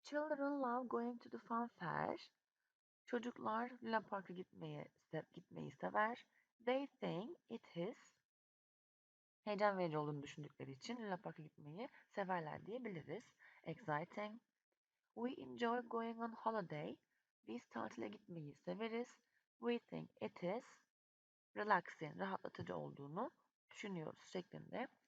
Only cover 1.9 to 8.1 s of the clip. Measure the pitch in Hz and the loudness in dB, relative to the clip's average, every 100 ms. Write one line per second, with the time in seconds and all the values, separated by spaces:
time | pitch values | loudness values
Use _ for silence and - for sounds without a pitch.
1.9 | 147 - - - _ _ _ _ _ _ | 2 2 0 -4 _ _ _ _ _ _
2.9 | _ - 240 233 - 220 220 247 254 226 | _ 0 0 0 -2 0 2 0 -2 2
3.9 | 220 214 196 180 180 185 190 160 147 - | 2 2 -4 -4 -8 -8 -8 -6 -6 -8
4.9 | _ _ 160 - - - 170 151 - 180 | _ _ -4 -4 -14 -12 -8 -8 -4 0
5.9 | 202 220 247 - _ _ _ 233 262 277 | 4 4 0 -10 _ _ _ 2 2 2
6.9 | _ 190 165 233 349 _ 233 - 170 180 | _ 0 0 -2 -10 _ -10 -6 -2 -2
7.9 | 294 - | -4 -16